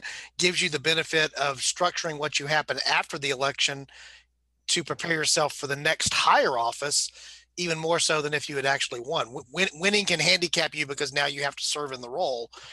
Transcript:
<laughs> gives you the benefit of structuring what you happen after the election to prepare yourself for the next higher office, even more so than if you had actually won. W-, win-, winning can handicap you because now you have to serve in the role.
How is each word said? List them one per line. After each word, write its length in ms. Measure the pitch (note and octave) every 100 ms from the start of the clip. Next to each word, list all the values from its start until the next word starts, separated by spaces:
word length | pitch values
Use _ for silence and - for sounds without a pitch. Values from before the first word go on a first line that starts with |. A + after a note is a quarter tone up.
| -
<laughs> 240 | - - -
gives 240 | F3 E3+
you 80 | F3+
the 100 | D3
benefit 540 | D3 D#3+ D3+ D#3+ D#3
of 240 | - C#3+ B2+
structuring 640 | - - F3 - E3+ D3+
what 200 | D3 -
you 60 | C#3+
happen 320 | D#3 C#3+ B2+ -
after 300 | D#3 - E3
the 140 | C#3
election 560 | C3 C#3 - - C#3 C#3 - - - _ _ _ _ -
to 160 | F3+
prepare 300 | C#3+ C#3+ E3+
yourself 400 | D#3+ D3+ E3+ D3
for 120 | - C#3
the 100 | C#3
next 380 | D#3 D#3+ -
higher 460 | - D#3+ A#3 A3 B2
office, 500 | A#2 - C#3+ - - - - - _ -
even 220 | F3 D#3+
more 200 | D#3+ E3
so 220 | - D#3
than 140 | D3 D3
if 120 | -
you 80 | C#3+
had 120 | C3+
actually 320 | C#3 - B2
won. 260 | A#2+ A#2 A#2
W-, 200 | C3 -
win-, 180 | D3 F#3+
winning 320 | D3+ F#3+ G#3 F#3+
can 140 | E3
handicap 560 | D3+ F3+ E3+ - D3+ D3+
you 100 | C#3+
because 260 | C#3 C#3+
now 140 | C#3 C#3+
you 160 | C#3+
have 140 | C#3+ -
to 100 | -
serve 260 | D3+ C#3+
in 100 | C3
the 80 | B2
role. 420 | C#3 E3+ A#2+ A#2 - -